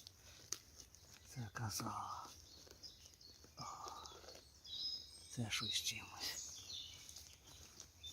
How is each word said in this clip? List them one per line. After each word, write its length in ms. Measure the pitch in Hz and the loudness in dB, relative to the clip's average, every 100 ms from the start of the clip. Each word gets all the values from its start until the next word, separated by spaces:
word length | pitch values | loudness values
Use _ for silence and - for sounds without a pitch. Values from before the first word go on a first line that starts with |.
| - - - - - - - - - - - - - | -10 -12 -12 -12 -2 -2 -2 -12 -12 -14 -14 -12 -6
Це 140 | 131 110 | -2 0
краса. 400 | - 110 - 113 104 - - - - - - - - - - - - - - - - | 2 4 4 4 4 2 0 -2 -6 -10 -10 -10 -8 -8 -8 -12 -12 -12 -12 -10 -4
О, 40 | - - - - - - - - - - - - - - - - - | -2 0 -2 -2 -4 -6 -8 -8 -10 -10 -2 2 4 4 0 -8 -2
це 160 | - 110 | 2 6
щось 200 | - - | 6 8
з 80 | - | 8
чимось. 540 | - - - - - - - - - - - - - - - - - - - - - - - | 8 6 2 2 4 4 0 -2 -2 0 0 -4 -6 -6 -8 -10 -12 -12 -10 -10 -12 -6 2